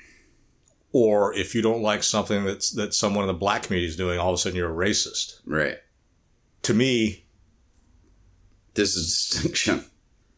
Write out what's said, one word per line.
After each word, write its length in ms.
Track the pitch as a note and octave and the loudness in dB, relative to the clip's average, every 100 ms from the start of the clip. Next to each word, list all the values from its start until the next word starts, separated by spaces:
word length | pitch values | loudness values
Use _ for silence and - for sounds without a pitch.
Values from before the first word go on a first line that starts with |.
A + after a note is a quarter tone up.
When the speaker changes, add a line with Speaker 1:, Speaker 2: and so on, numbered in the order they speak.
| - - _ _ _ _ _ _ _ | -20 -20 _ _ _ _ _ _ _
Speaker 1:
Or 440 | C3+ A2 G#2 G2+ G2+ | 4 6 6 4 0
if 180 | F#2 | -2
you 80 | A#2 | 0
don't 220 | A2 A#2 | 0 2
like 180 | G#2+ G#2 | 0 0
something 440 | - G#2+ G2 G2+ G2 | 0 -2 0 0 -2
that's, 260 | G2 - | -2 -4
that 240 | A2 G#2 - | -4 -4 -2
someone 280 | G#2+ G2+ G2 | 0 0 0
in 20 | |
the 60 | F2 | 0
black 280 | G2 A2+ | 0 0
community 240 | - F#2 F2 | 0 -2 -2
is 80 | D#2+ | -2
doing, 220 | F#2 F2 | -2 0
all 120 | F2+ | 0
of 60 | F2+ | 0
a 20 | |
sudden 180 | G2+ F2+ | -2 -2
you're 140 | F2 | -2
a 160 | D#2+ F#2+ | 0 0
racist. 500 | G#2+ - - - - - | 0 -2 -6 -8 -12 -4
Speaker 2:
Right. 320 | D#2 D2 - - _ _ _ _ _ _ _ | 0 0 -4 -14 _ _ _ _ _ _ _
Speaker 1:
To 100 | - | 0
me, 520 | A2 C3 A#2+ A2 F#2 _ _ _ _ _ _ _ _ _ _ _ _ _ _ _ - | 2 4 2 0 -2 _ _ _ _ _ _ _ _ _ _ _ _ _ _ _ -2
Speaker 2:
There's 200 | G2+ F#2 | -2 -2
a 60 | |
distinction 840 | E2 - - - D#3 - - - - _ _ _ _ | -2 -2 -2 -2 -2 -2 0 -2 -4 _ _ _ _